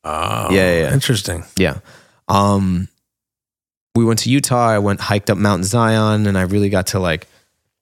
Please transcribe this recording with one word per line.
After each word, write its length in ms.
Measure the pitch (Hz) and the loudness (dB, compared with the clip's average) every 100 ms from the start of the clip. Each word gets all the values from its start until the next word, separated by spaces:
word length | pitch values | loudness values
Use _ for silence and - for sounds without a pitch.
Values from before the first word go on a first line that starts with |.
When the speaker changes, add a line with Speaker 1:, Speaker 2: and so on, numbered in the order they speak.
Speaker 1:
Oh, 440 | 76 78 - 57 - | -10 -6 -4 -4 0
Speaker 2:
Yeah, 200 | 95 92 | 2 2
yeah, 80 | 85 | 2
yeah. 100 | 80 | 0
Speaker 1:
interesting. 520 | 139 - 113 - 85 - - | -2 -2 -4 -4 -8 -8 -2
Speaker 2:
Yeah. 220 | 85 67 - - _ _ - | -2 -4 -14 -20 _ _ -2
Um, 580 | 98 101 98 95 90 95 _ _ _ _ _ _ _ _ _ _ 117 | 2 2 2 0 -2 -6 _ _ _ _ _ _ _ _ _ _ 0
we 80 | |
went 160 | 113 110 | 2 2
to 100 | 117 | 0
Utah. 380 | 139 - 123 117 | 0 0 2 2
I 100 | 107 | 2
went, 220 | 101 98 | 0 -2
hiked 280 | - 104 - | 0 -2 0
up 100 | 98 | 0
Mount 260 | 104 104 | 2 0
Zion, 600 | 95 117 113 110 107 107 104 | 0 0 2 2 2 0 0
and 120 | 95 | 0
I 40 | |
really 260 | 90 104 101 | 0 0 0
got 180 | 95 - | 0 -2
to, 100 | 98 | -4
like, 260 | 90 80 - _ _ _ _ _ | -2 -4 -8 _ _ _ _ _